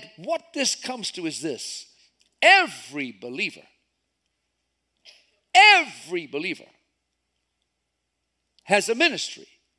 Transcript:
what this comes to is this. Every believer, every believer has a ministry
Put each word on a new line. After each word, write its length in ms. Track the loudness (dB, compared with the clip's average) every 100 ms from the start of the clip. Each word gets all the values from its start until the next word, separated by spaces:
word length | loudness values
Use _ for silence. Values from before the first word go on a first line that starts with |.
| -6 -16
what 360 | -6 -6 _
this 220 | -4 -4 -4
comes 360 | -8 -10 -10
to 140 | -8 -8
is 160 | -6
this. 460 | -8 -8 -10 -14 -16 _ _ _ _ 2
Every 720 | 6 6 4 -6 -12 -8 -8
believer, 520 | -10 -12 -8 -8 -10 -20 _ _ _ _ _ _ _ _ _ _ _ _ _ -20 -20 _ _ _
every 760 | 6 8 8 4 -8 -8 -8 -6
believer 420 | -6 -6 -8 -14 _ _ _ _ _ _ _ _ _ _ _ _ _ _ _ _ _ _ _
has 240 | 0 0 0
a 80 | 0
ministry 520 | 0 0 -8 -12 -20 _ _